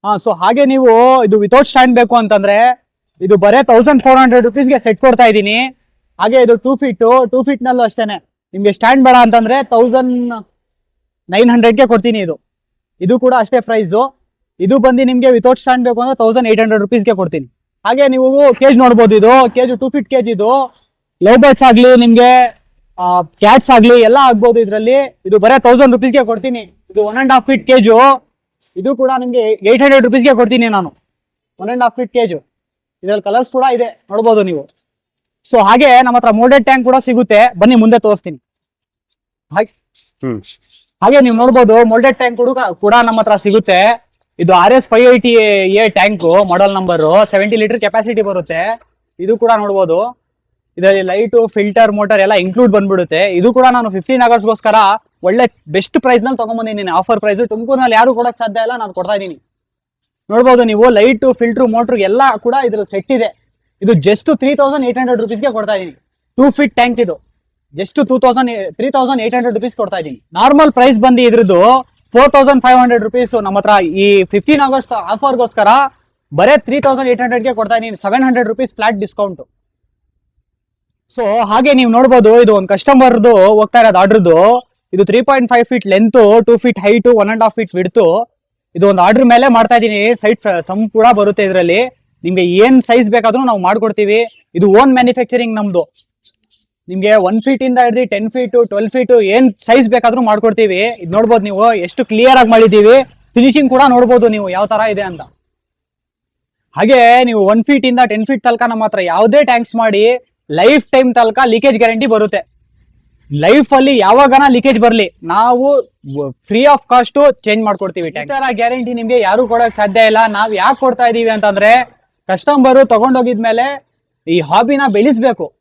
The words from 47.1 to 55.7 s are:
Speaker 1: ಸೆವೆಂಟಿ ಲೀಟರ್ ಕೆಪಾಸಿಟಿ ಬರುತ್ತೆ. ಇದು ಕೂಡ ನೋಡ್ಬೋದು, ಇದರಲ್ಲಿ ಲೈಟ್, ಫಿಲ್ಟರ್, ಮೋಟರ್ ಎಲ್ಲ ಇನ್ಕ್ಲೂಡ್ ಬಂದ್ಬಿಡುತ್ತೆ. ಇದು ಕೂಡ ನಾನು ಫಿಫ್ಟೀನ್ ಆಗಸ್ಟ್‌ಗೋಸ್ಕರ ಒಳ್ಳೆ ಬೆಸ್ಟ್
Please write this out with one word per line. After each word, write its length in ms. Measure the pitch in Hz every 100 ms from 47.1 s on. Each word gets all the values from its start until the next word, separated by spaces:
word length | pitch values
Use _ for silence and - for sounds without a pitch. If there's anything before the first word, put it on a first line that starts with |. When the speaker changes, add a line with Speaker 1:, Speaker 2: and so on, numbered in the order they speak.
| 185 208
Speaker 1:
ಸೆವೆಂಟಿ 260 | 196 208 220
ಲೀಟರ್ 240 | 214 233
ಕೆಪಾಸಿಟಿ 420 | 208 220 214 220
ಬರುತ್ತೆ. 580 | 202 185 156 165 190 233 _ _ _ _
ಇದು 180 | 190 226
ಕೂಡ 120 | 233 220
ನೋಡ್ಬೋದು, 720 | 208 196 180 165 226 - _ _ _ _ _ -
ಇದರಲ್ಲಿ 240 | 190 196
ಲೈಟ್, 460 | 185 190 226 240 226
ಫಿಲ್ಟರ್, 440 | 220 208 214 220
ಮೋಟರ್ 280 | 208 208 208
ಎಲ್ಲ 140 | 196
ಇನ್ಕ್ಲೂಡ್ 380 | 214 180 185 247
ಬಂದ್ಬಿಡುತ್ತೆ. 600 | 202 196 190 175 160 202
ಇದು 200 | 175 208
ಕೂಡ 140 | 247 254
ನಾನು 180 | 247 226
ಫಿಫ್ಟೀನ್ 320 | 190 175 262
ಆಗಸ್ಟ್‌ಗೋಸ್ಕರ 520 | 240 233 214 220 220 214 196 214 _ _
ಒಳ್ಳೆ 400 | 180 220 247 _
ಬೆಸ್ಟ್ 320 | -